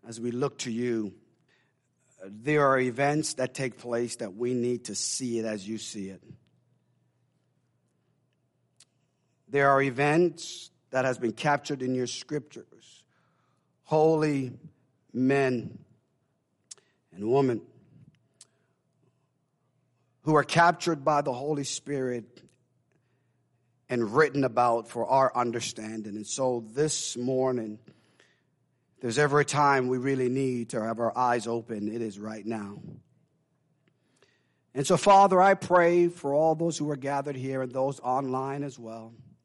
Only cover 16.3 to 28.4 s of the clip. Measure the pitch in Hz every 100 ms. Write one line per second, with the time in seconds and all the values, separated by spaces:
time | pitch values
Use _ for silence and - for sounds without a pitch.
16.3 | _ _ _ _ - _ _ _ 87 104
17.3 | 135 135 113 - _ _ - - _ _
18.3 | _ - _ _ _ _ _ _ _ _
19.3 | _ _ _ _ _ _ _ _ _ 151
20.3 | 156 139 170 170 175 - 160 139 147 147
21.3 | 123 143 147 139 - - 143 131 120 107
22.3 | - - _ _ _ _ _ _ _ _
23.3 | _ _ _ _ _ _ 123 110 120 151
24.3 | 139 131 110 123 117 110 120 113 135 135
25.3 | 120 120 117 107 - 107 110 104 104 107
26.3 | - 131 123 110 117 151 - - - 123
27.3 | 131 131 127 110 107 - _ _ _ _
28.3 | _